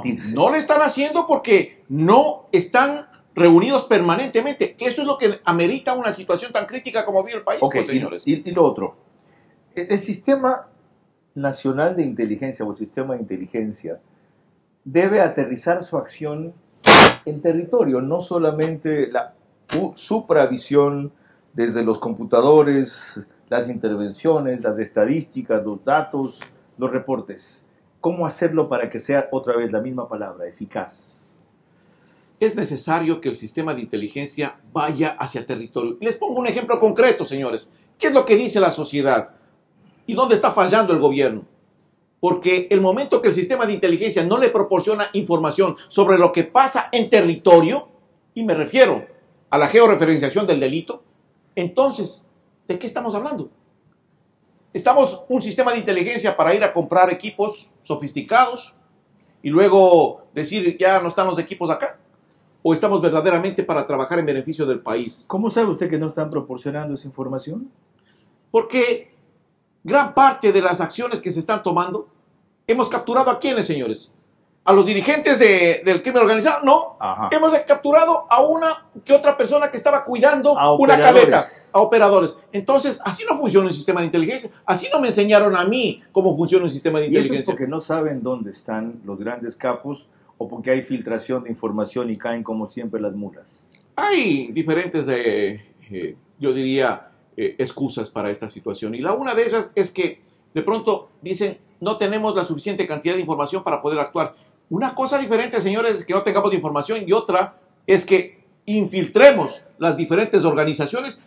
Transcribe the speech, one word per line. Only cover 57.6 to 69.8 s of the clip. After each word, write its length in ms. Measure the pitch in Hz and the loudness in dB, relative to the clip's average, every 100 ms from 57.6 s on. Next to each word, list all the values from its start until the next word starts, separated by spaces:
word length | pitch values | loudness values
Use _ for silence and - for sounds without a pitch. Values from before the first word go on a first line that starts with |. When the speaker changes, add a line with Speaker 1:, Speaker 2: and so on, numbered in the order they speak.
| - _ | -18 _
Speaker 2:
sofisticados 920 | - 151 143 143 - 226 247 247 - _ _ _ _ _ _ _ | -10 -8 -8 -10 0 4 4 0 -14 _ _ _ _ _ _ _
y 80 | 139 | 0
luego 720 | 156 196 196 185 175 - - - | 4 6 6 8 6 4 -2 -12
decir, 440 | 151 147 208 175 175 | -10 -6 -2 -2 0
"Ya 220 | 185 190 | 2 2
no 80 | 170 | 0
están 180 | 180 185 | -2 -2
los 120 | 170 | -2
equipos 300 | 160 190 165 | -6 -6 -4
acá"? 280 | 151 294 - _ _ _ _ _ _ | -4 -6 -10 _ _ _ _ _ _
¿O 100 | 165 | -2
estamos 300 | 165 208 196 | 0 2 0
verdaderamente 640 | 170 156 170 170 190 190 | 2 2 2 0 -2 -4
para 220 | 185 151 135 | -4 -4 -4
trabajar 320 | 135 131 175 | -4 -2 -2
en 80 | 151 | -2
beneficio 380 | 135 135 151 | -4 -6 -4
del 160 | 135 123 | -4 -4
país? 440 | - 120 117 - - | -4 -6 -6 -12 -8
Speaker 1:
¿Cómo 240 | 190 220 | -6 -2
sabe 180 | 233 214 | 0 -2
usted 220 | 160 165 | -2 -4
que 80 | 156 | -4
no 80 | 156 | -4
están 240 | 160 151 | -6 -6
proporcionando 640 | 151 135 127 143 147 151 | -6 -8 -10 -10 -8 -8
esa 140 | 135 139 | -10 -12
información? 600 | 131 127 131 147 196 269 _ _ _ _ _ _ _ _ | -12 -10 -10 -10 -12 -14 _ _ _ _ _ _ _ _
Speaker 2:
Porque 600 | 226 226 254 240 233 - _ _ _ _ _ _ _ | -2 0 0 0 -2 -6 _ _ _ _ _ _ _